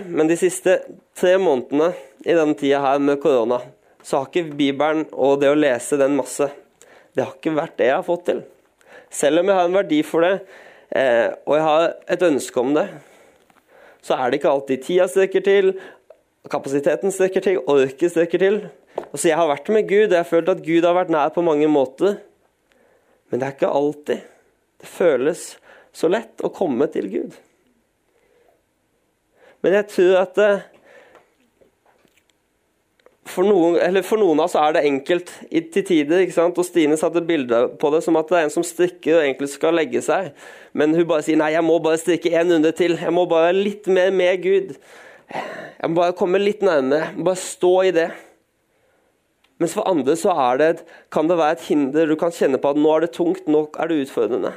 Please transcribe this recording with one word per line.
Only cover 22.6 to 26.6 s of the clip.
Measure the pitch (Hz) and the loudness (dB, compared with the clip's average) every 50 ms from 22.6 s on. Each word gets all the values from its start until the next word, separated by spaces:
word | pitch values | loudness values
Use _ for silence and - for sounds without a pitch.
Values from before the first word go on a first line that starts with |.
| _ _ _ _ _ _ _ _ _ _ _ _ _ | _ _ _ _ _ _ _ _ _ _ _ _ _
men | _ - 123 131 | _ -6 -6 -6
det | 139 | -6
er | 135 - | -6 -4
ikke | - - - | -4 -2 0
alltid. | 143 143 147 147 147 - - 123 - - - _ _ _ _ _ _ _ _ _ _ | 0 -2 -2 -4 -6 -8 -8 -8 -8 -8 -14 _ _ _ _ _ _ _ _ _ _
Det | - - - | -20 -14 -6
føles | - 196 170 143 120 127 151 175 - - - - - _ - - - _ _ - | -2 0 0 2 0 0 -2 -4 -6 -8 -18 -20 -20 _ -20 -20 -20 _ _ -8
så | - - 160 | -4 -2 -2
lett | 185 233 226 - _ - - | -2 -2 -4 -8 _ -8 -8
å | - - | -8 -6
komme | - | -4